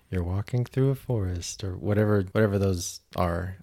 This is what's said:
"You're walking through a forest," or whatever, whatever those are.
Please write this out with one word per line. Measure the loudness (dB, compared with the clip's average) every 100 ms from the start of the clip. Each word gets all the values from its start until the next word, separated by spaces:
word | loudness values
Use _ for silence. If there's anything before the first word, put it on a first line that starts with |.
| _
"You're | -4
walking | -2 -2 -2 -2
through | -2 0 0
a | 0
forest," | -2 -2 0 -4 -6 -8
or | -8 -4
whatever, | 0 4 4 4 2
whatever | 2 2 4
those | 2 0 -4 -12 _ -2
are. | 0 0 -4 -10